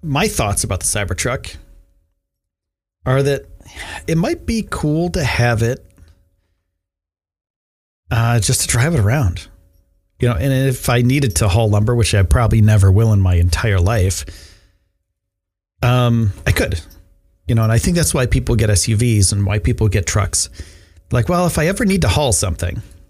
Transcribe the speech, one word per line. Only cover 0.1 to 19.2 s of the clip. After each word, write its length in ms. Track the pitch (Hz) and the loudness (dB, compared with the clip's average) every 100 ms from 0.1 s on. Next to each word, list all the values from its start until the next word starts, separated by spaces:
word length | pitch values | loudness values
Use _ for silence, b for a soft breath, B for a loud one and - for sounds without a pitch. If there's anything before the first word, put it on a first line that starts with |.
| 139 214 | -2 0
thoughts 380 | - 107 101 | 0 -2 -2
about 160 | 95 95 | -4 -4
the 60 | - | -4
Cybertruck 680 | 107 98 95 123 131 - - - - _ _ _ _ _ _ _ _ _ _ _ _ - | -4 -4 -4 -4 -6 -10 -18 -20 -20 _ _ _ _ _ _ _ _ _ _ _ _ -2
are 160 | 135 | 0
that 240 | 139 139 - - B B B B - | 2 -2 -6 -20 B B B B -4
it 100 | 165 | -2
might 260 | 214 339 | 0 -4
be 220 | - 226 202 | -4 -6 -4
cool 420 | - 151 151 175 | -4 -2 -2 -2
to 120 | 170 | -2
have 400 | 135 - 120 113 | -2 0 0 0
it, 240 | 117 131 - - - _ _ _ _ _ _ _ _ _ _ _ _ _ _ _ _ _ _ _ _ | -2 -4 -10 -20 -20 _ _ _ _ _ _ _ _ _ _ _ _ _ _ _ _ _ _ _ _
uh, 300 | 117 117 120 | -2 0 0
just 220 | - 123 | 0 -2
to 40 | - | -2
drive 280 | 117 135 | 0 0
it 40 | 165 | 2
around, 480 | 101 139 107 85 - - _ _ _ _ _ _ | 2 2 0 -2 -12 -20 _ _ _ _ _ _
you 80 | 123 | -2
know, 80 | |
and 180 | 117 139 | 0 0
if 360 | 131 135 120 - | 0 0 -2 0
I 140 | 120 | 2
needed 340 | 123 139 139 - | 2 2 0 0
to 100 | 110 | 2
haul 240 | 92 113 | 2 2
lumber, 240 | 104 107 | 2 2
which 220 | 120 107 104 | 0 2 2
I 80 | |
probably 360 | 90 131 113 113 | 4 4 4 4
never 300 | 107 107 98 | 4 6 6
will 220 | 95 113 | 4 4
in 80 | 104 | 2
my 160 | 92 87 | 2 2
entire 420 | 87 - 117 95 | 2 0 0 2
life, 460 | 87 117 92 - - B B B B B _ _ _ _ _ _ _ _ _ _ | 2 2 0 -2 -10 B B B B B _ _ _ _ _ _ _ _ _ _
um, 500 | 120 127 120 117 110 - - | 0 2 2 2 0 -2 -4
I 20 | |
could, 300 | - - 80 - - _ _ _ _ - | -2 -2 -4 -10 -20 _ _ _ _ -2
you 80 | |
know, 80 | 117 | 0
and 80 | 110 | 2
I 80 | 113 | 2
think 180 | - 175 | 0 0
that's 160 | 151 | 0
why 140 | 151 123 | 0 0
people 300 | 131 120 120 | 0 0 0
get 140 | 110 | 2
S 180 | 101 - | 0 0
U 80 | 107 | 0
Vs 340 | 120 107 | 2 2